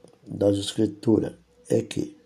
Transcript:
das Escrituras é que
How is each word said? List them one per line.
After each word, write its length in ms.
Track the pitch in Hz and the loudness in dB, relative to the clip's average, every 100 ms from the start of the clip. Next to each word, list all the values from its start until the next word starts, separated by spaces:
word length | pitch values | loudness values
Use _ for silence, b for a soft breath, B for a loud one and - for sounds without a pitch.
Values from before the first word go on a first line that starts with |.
| - _ | -20 _
das 320 | 107 101 101 101 | -14 0 2 2
Escrituras 760 | 95 - 104 - 117 107 - - _ _ - | -2 0 -2 0 2 2 2 -8 _ _ -2
é 140 | 113 | 0
que 340 | - - - - | 0 -6 -8 -12